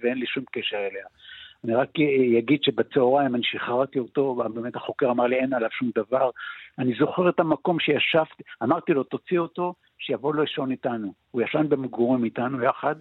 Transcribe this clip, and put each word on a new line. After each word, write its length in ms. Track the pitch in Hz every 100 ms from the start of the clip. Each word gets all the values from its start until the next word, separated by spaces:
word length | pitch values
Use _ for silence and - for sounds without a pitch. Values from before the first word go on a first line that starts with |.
ואין 140 | 120 127
לי 80 | 120
שום 160 | - 123
קשר 260 | 120 104 107
אליה. 280 | 98 98 98 _ - - - -
אני 120 | 117 117
רק 140 | 139 - 151 135 127 117
אגיד 240 | 117 147
שבצהריים 720 | - 120 113 143 123 139 139 123
אני 80 | 110
שחררתי 540 | 104 - 123 135 139
אותו, 360 | 117 - 139 123 113
באמת 220 | 117 120 117
החוקר 360 | - - 131
אמר 160 | 120 120
לי, 80 | 127
"אין 180 | 131
עליו 160 | 127 113
שום 180 | - 123 113
דבר." 340 | 107 131 131 - - - - -
אני 140 | 127 113
זוכר 300 | 147 - 180
את 100 | 170
המקום 400 | 165 156 - 165
שישבתי, 640 | - 135 - 165 160 - - -
אמרתי 300 | 113 165 165
לו, 100 | 143
"תוציא 360 | 127 127 - 175
אותו, 340 | 165 - 180 175 _ -
שיבוא 380 | - 120 135 156
לישון 360 | 147 - 135
איתנו." 420 | 127 135 117 104 - _
הוא 100 | 123
ישן 280 | 107 151 156
במגורים 540 | 143 127 113 120 127
איתנו 400 | 113 120 123 135
יחד, 320 | 120 - 139 156